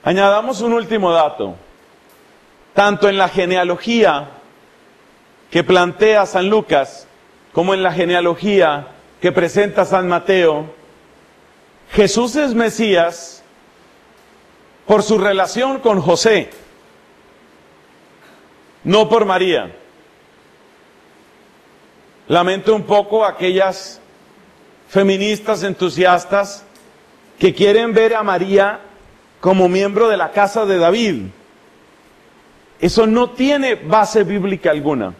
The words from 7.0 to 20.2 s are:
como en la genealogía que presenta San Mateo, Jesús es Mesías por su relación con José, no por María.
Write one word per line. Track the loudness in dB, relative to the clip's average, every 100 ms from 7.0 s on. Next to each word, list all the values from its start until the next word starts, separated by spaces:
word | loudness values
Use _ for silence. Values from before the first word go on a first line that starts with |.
| -20 _ _ _ _
como | -4 -2
en | 0
la | -2
genealogía | -2 0 0 0 -2 0 2 2 0 -10 -20 _ _
que | -2
presenta | 0 0 0 0 0
San | 0 0 0
Mateo, | -2 0 2 2 0 -8 -18 -20 _ _ _ _ _ _ _ _ _ _
Jesús | 0 2 0 -2
es | -2 -2
Mesías | 0 -2 -2 0 2 0 -4 -20 -20 _ _ _ _ _ _ _ _ _ _ _ _ _ _ 0
por | 0
su | 2 0
relación | 2 0 -2 -2 -4 -2
con | 0 0
José, | 0 2 2 0 -2 -16 -20 _ _ _ _ _ _ _ _ _ _ _ _ _ _ _ -20 -20 _ _ _ _
no | 0 2 2
por | 2 2
María. | 0 0 -2 -4 -18 -20 _ _ _